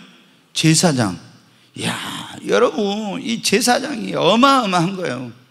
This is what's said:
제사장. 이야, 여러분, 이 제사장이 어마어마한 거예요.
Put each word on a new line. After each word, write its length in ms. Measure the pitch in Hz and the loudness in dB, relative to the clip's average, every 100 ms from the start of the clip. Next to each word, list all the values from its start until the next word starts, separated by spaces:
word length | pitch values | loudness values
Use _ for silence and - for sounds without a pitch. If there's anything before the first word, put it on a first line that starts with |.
| - - _ _ _ | -20 -20 _ _ _
제사장. 680 | - 160 160 175 131 104 85 - - _ _ _ - | 0 2 4 4 2 -2 -4 -14 -20 _ _ _ -10
이야, 560 | - - - - - - - | -8 -8 -10 -12 -14 -12 0
여러분, 720 | 196 240 277 202 208 208 175 | 2 2 2 -2 -2 -6 -6
이 200 | 214 226 | -6 -4
제사장이 720 | - 208 240 247 262 233 190 | 0 2 2 0 -2 -6 -6
어마어마한 840 | 147 156 226 277 269 208 180 170 190 | 0 2 4 4 4 2 0 0 -2
거예요. 360 | 160 123 123 107 _ | -6 -6 -10 -16 _